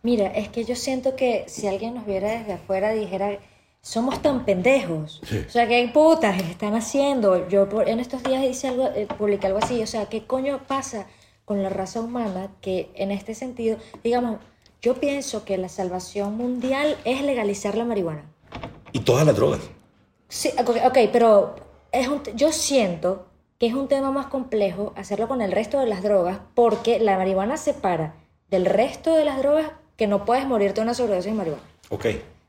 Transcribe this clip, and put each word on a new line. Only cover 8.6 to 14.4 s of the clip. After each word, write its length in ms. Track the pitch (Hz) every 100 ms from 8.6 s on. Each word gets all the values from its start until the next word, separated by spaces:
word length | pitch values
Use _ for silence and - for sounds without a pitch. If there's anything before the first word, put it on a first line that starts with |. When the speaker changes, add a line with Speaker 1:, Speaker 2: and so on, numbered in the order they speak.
| 269
Speaker 1:
algo, 200 | 247 254
eh, 120 | 208 202 202
publiqué 300 | 208 202 190
algo 100 | 196
así. 240 | 208 240
O 60 | 220
sea, 180 | 220
¿qué 220 | 202 220 -
coño 320 | 262 269 269 269
pasa 400 | 269 262 214 185 _ _ _
con 200 | - 202
la 60 | 190
raza 320 | 190 190 233
humana 500 | 233 240 220 185 196 -
que 300 | 196 185 -
en 160 | - 196
este 240 | 202 214
sentido, 440 | 220 254 240 226 220 - -
digamos, 340 | 233 247 240 220